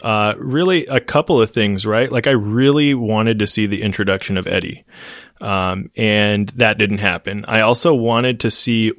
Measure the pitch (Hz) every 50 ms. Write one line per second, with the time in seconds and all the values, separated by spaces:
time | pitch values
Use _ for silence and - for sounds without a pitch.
0 | - 113 107 107 107 107 - - - 135 127 156 180 185 185 165 - - 135 123
1 | - - - 151 156 - 170 123 113 - - 117 104 104 101 95 110 107 107 113
2 | 131 127 135 120 - 139 135 113 101 104 110 123 135 139 143 151 147 143 139 123
3 | 117 107 110 107 110 113 113 107 104 - - 113 107 101 101 87 107 104 95 -
4 | 101 98 95 95 - - 98 95 90 - - 95 - - - - _ _ - -
5 | - - - - - - _ - - 101 98 95 92 92 95 98 92 - - -
6 | 113 110 107 107 104 104 104 101 101 95 - 127 120 110 107 107 107 101 104 101
7 | 104 95 87 85 - - 101 104 104 - 110 110 107 110 123 - - 170 151 123
8 | 113 117 113 117 123 127 123 113 - 113 - - - 123 117 113 110 110 -